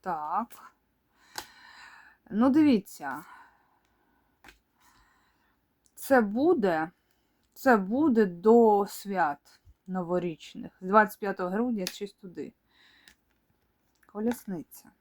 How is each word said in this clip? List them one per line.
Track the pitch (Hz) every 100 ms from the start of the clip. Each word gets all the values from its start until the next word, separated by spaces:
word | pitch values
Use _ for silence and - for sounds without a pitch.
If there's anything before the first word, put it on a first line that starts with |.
Так. | 190 165 151 185 233 - - _ _ _ _ _ _ - - _ - - - - - _ _
Ну, | 202 254
дивіться. | 269 302 226 - - 143 131 - - - _ _ _ _ _ _ _ _ _ - _ _ _ _ _ _ _ _ _ _ _ _ _ _
Це | - - 262
буде, | 208 214 302 349 196 160 160 _ _ _ _ _ _
це | - 269 226
буде | 190 247 311 226 208
до | 170 202 233 226 208 196
свят | - 196 190 160 143 _ _ _ _ -
новорічних. | 185 170 180 175 156 - - - _
З | 185
двадцять | 208 208 -
п'ятого | 202 190 180
грудня | 190 247 220 185
щось | - 202
туди. | _ 190 160 131 _ _ _ _ _ _ _ _ _ _ _ _ _ _ _ _
Колісниця. | 208 220 233 - 175 135 - - _